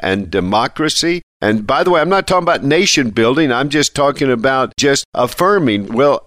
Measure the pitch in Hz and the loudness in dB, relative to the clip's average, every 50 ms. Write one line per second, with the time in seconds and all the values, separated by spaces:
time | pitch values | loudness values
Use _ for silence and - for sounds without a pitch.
0 | - 92 95 101 98 82 90 95 90 92 104 110 120 139 - - 160 - - - | -2 -2 -2 -2 -2 -2 -4 -2 -2 0 0 0 0 -2 -2 -4 -4 -2 -2 -2
1 | - 170 175 175 - _ _ _ - 104 110 110 107 101 131 151 180 185 170 160 | -2 -2 -4 -4 -8 _ _ _ -2 0 0 0 -2 -2 -2 0 2 2 2 2
2 | 151 175 196 190 - - 190 180 170 170 160 131 131 139 151 170 202 185 - 151 | 2 2 0 0 0 0 0 0 2 0 0 0 0 0 0 2 2 2 0 0
3 | 131 113 98 113 113 117 135 156 160 135 120 123 143 143 139 151 135 - - - | 0 0 0 2 2 2 2 2 2 0 0 0 -2 -2 0 -2 -2 -2 0 0
4 | 143 143 135 - 143 135 123 117 110 135 135 131 127 107 - - 139 143 139 - | 0 0 0 0 0 0 0 0 0 0 0 0 -2 -2 -2 -2 0 0 0 0
5 | - - - - 123 120 - - 180 190 208 196 156 120 104 101 101 101 113 117 | -2 -4 -4 -2 -2 -2 -2 0 0 2 2 2 2 2 0 0 -2 -4 -2 0
6 | 139 147 127 - - | 2 2 2 0 -2